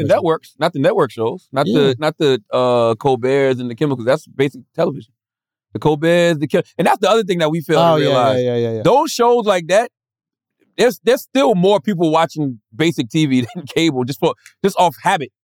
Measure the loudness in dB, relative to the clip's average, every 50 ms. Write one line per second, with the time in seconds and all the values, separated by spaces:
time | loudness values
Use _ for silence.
0 | 0 0 0 2 2 0 -2 -2 _ -14 _ -4 -4 -4 -2 0 0 0 2 2
1 | 0 -2 -2 -4 -4 -4 -4 -6 _ _ -4 -2 -2 0 2 2 2 2 0 0
2 | -2 -4 -2 0 0 0 0 0 _ -4 -2 0 0 2 2 2 2 2 0 0
3 | 0 0 0 0 0 0 0 2 2 2 0 -2 -4 -8 -4 -4 -2 -2 -2 -4
4 | -2 -2 -2 -2 -2 -10 -4 -4 -4 -4 -4 -8 -20 _ -6 -4 -4 -4 -4 -8
5 | -14 _ _ _ _ _ _ _ _ _ _ _ _ _ -12 -4 -2 -2 0 0
6 | 0 0 2 2 2 2 0 -2 -4 -2 -2 -2 -4 _ _ -2 0 0 0 0
7 | 0 0 0 0 0 -2 -2 -2 0 -2 -2 -4 -2 0 2 2 4 4 2 2
8 | 2 0 2 2 2 2 0 0 -2 -2 -2 -2 -2 -2 -4 -2 0 2 2 2
9 | 0 0 -2 0 2 2 2 2 2 0 0 0 0 0 0 0 0 0 _ _
10 | _ _ _ _ _ _ _ _ _ _ _ _ _ _ -2 0 0 0 0 0
11 | 0 0 0 0 -2 _ 0 0 2 2 2 2 2 2 2 2 0 -2 -2 0
12 | 0 2 2 2 0 0 -2 -4 -6 -6 -6 -10 _ _ _ -2 -2 -2 0 -2
13 | -6 -4 -2 -2 -2 0 0 0 -2 -2 -8 -14 -14 -6 -4 0 0 0 0 -2
14 | -4 -6 -6 -2 -2 -4 -4 _ _ -20 _ _ -4 -4 0 0 0 0 -2 -2
15 | -2 -2 -2 -2 -4 -8 _ _